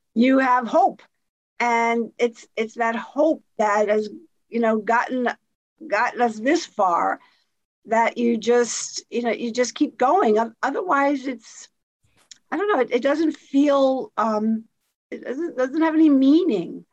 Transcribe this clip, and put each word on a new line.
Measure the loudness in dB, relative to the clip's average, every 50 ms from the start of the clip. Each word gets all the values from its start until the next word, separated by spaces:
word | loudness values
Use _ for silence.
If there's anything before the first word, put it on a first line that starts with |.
| _ _ _
you | 2 4 4 4 4
have | 4 4 2 2 0 0
hope. | 2 2 2 2 0 -4 -14 _ _ _ _ _ _ _ _ _ _ _
And | -2 0 2 2 2 0 0 -2 -2 -6 -4 -2
it's, | -2 -2 -2 -6 -16 _ _
it's | -8 -8 -8 -4
that | -4 -2 -2 -2
hope | -4 -8 -8 -2 0 0 0 0 -2 -6 _ _ -2
that | 0 0 2 0 2 2
has, | 0 -2 -2 -4 -10 -16 -20 _ _ _ _ _
you | -4 -2
know, | 0 0 0 0
gotten, | 0 0 0 0 0 -2 -4 -4 -4 -4 -6 -8 _ _ _ _ _ _ _ _ -8 -4
gotten | -2 -2 -2 -2 -2 -2
us | -2 -2 -2 -2
this | -2 0 0 0 -2 -6
far, | _ -2 0 0 2 0 0 -2 -4 -6 -10 _ _ _ _ _ _ _ _ _ _ _ _ -2
that | 0 0 0 0 0 0
you | 0 0 0 0
just, | 0 2 2 2 2 0 -2 -8 -10 -10 -12 -14 -16 _
you | -6 -4 -4
know, | -4
you | -4 -4 -6 -6
just | -2 -2 -2 -2 0
keep | -2 -2 -2 0 0
going. | 0 2 4 2 4 4 2 2
Oth-, | 0 -2 -4 _
otherwise, | -6 -4 -4 -4 -2 0 0 2 2 2 0 -2 -4
it's, | -8 -10 -10 -14 -20 -20 -20 -20 -20 _ _ _ _ _ _ _ _ _ _ _ _ -20 _ _ _
I | -6 -4
don't | -2 0
know, | 0 0
it, | 0 0
it | -2 -2
doesn't | 0 0 0 0 0 -2 -2 -4
feel, | -12 _ 0 2 2 4 4 4 2 2 2 -2 -4 -8 -6 -4
um, | -2 -2 0 0 0 0 -2 -2 -4 -10 _ _ _ _ _ _ _ _
it | -14 -12 -10
doesn't, | -10 -8 -8 -8 -8 -4 -4
doesn't | -4 -2 0 -2
have | -2 0 2
any | 4 4 4
meaning. | 4 4 6 6 4 4 4 2 0 -2 -4 -6 -10 -14 -18 _